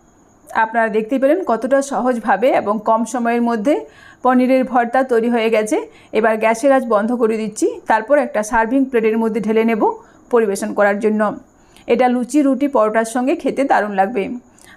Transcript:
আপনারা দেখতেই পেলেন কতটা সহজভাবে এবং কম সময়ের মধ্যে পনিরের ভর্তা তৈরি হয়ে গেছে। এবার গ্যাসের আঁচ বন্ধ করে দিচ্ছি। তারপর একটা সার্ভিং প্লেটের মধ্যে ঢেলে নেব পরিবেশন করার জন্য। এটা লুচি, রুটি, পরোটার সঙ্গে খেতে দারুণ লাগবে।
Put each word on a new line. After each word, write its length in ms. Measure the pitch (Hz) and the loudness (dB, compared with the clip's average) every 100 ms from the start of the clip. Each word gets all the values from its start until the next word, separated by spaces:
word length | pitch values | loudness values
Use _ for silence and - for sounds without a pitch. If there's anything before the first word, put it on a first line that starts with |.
| _ _ _ _ - | _ _ _ _ -6
আপনারা 340 | - 226 233 220 | -2 -2 0 0
দেখতেই 300 | 214 220 262 | -2 -2 0
পেলেন 260 | 269 359 | 2 0
কতটা 380 | 339 226 247 269 | 0 -2 0 0
সহজভাবে 680 | 269 220 247 233 208 196 254 | 0 -4 -2 -2 -2 0 2
এবং 320 | - 208 214 | 0 -2 -4
কম 200 | 226 226 | 0 0
সময়ের 380 | 233 247 233 240 | 0 -4 -2 0
মধ্যে 440 | 233 233 226 415 440 - - - | 0 0 0 -2 -4 -20 -20 -2
পনিরের 420 | 247 254 254 262 | 2 2 4 2
ভর্তা 380 | 254 240 233 262 | 2 0 0 -2
তৈরি 260 | 262 226 240 | 0 0 0
হয়ে 220 | 240 226 | 0 2
গেছে। 380 | 220 214 339 453 - - | 0 0 -2 -4 -18 -6
এবার 240 | 220 220 220 | 0 0 0
গ্যাসের 360 | 220 226 285 | 0 2 2
আঁচ 120 | 269 | 2
বন্ধ 280 | 240 208 220 | 2 0 0
করে 240 | 247 220 220 | 0 0 0
দিচ্ছি। 440 | 220 - 381 392 - | -4 -2 -4 -4 -2
তারপর 320 | 220 214 294 | -2 2 0
একটা 240 | 254 208 | 2 -4
সার্ভিং 420 | 214 233 220 269 | -2 0 2 0
প্লেটের 340 | 262 233 220 220 | 0 0 0 0
মধ্যে 220 | 226 220 | -2 -2
ঢেলে 240 | 202 220 | 0 0
নেব 180 | 226 220 440 453 - - - | 2 0 0 -2 -14 -20 0
পরিবেশন 440 | 233 214 196 214 | 0 2 -2 -4
করার 260 | 208 202 202 | 0 0 2
জন্য। 360 | 214 214 208 - - _ _ - - | 0 0 -2 -4 -16 _ _ -14 -2
এটা 220 | 233 254 | 2 2
লুচি, 340 | 247 247 294 | 0 0 0
রুটি, 260 | 277 254 285 | 2 0 0
পরোটার 360 | 247 214 226 | 2 2 0
সঙ্গে 320 | 226 254 262 339 | -2 -2 -2 -2
খেতে 280 | 277 220 | -2 -2
দারুণ 280 | 277 - 208 | 0 0 -2
লাগবে। 360 | 196 196 220 190 240 _ _ - | -2 -2 -2 -6 -8 _ _ -20